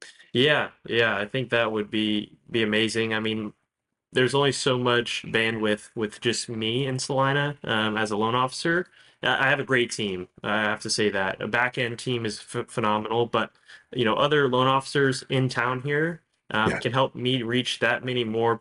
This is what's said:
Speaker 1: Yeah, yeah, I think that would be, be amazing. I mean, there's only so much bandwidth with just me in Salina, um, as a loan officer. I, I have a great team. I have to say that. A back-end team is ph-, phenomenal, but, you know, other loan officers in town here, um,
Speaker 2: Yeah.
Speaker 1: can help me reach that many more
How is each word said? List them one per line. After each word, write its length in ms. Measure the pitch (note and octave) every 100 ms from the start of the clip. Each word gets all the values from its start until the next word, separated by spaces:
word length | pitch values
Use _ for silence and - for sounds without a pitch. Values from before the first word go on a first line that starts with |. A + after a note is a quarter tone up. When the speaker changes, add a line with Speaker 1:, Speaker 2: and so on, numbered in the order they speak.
| - - -
Speaker 1:
Yeah, 380 | A#2+ C#3+ C#3 G2 _ -
yeah, 300 | A2+ A2+ G2+
I 80 | G#2
think 240 | C3+ A#2
that 220 | A#2+ A2+
would 180 | A2 G#2
be, 420 | A2 G#2+ G#2 G2+ - _
be 120 | A#2
amazing. 520 | G#2+ G#2+ A2 A2+ A2+
I 60 | A2
mean, 320 | A2 A2 G#2 - _ _ _ _ _
there's 220 | B2+ B2
only 180 | C#3 C#3+
so 260 | B2+ C#3 B2+
much 460 | B2 A#2+ A#2 - -
bandwidth 640 | A2+ A2+ A2+ G#2+ G#2 -
with 260 | - G#2 -
just 280 | A#2+ G#2+ -
me 380 | A2+ A2 A#2+ C#3
in 120 | B2+
Salina, 580 | - C3+ C3+ C#3+ C#3+ C#3+
um, 320 | - A2 A2 G#2+
as 140 | G#2+
a 60 | G#2
loan 180 | A2
officer. 520 | B2 B2+ - E3 F3 F3+ _ - _
I, 240 | B2 B2 C3+
I 40 |
have 100 | C#3+
a 40 |
great 260 | A#2+ B2+ A#2+
team. 360 | - G#2 F#2 F2+ -
I 200 | - G#2+
have 180 | G#2 G#2+
to 80 | A2
say 200 | - G#2
that. 300 | G2 F#2+ -
A 60 | G#2+
back-end 500 | A#2+ B2 - A#2 A#2
team 280 | C3 A#2+ A2+
is 160 | G#2
ph-, 240 | - A#2+ A#2
phenomenal, 580 | - G#2+ G#2+ A2 A2+ A#2
but, 260 | A#2 G#2+ _ _ - _
you 120 | B2+
know, 100 | A2
other 340 | - C#3+ D3 C#3
loan 180 | B2+ C3
officers 580 | C3+ - D3 C3+ C3 -
in 200 | C3+ C3
town 340 | B2 A#2+ B2+
here, 400 | C#3+ D3 E3 E3+ _ _ _
um, 200 | A2 A2
Speaker 2:
Yeah. 80 | -
Speaker 1:
can 120 | B2
help 220 | C3 C3
me 280 | A#2+ B2 C3
reach 380 | A2+ B2 B2 -
that 240 | A#2 B2
many 200 | B2+ B2
more 340 | A2 A2+ A#2 A2+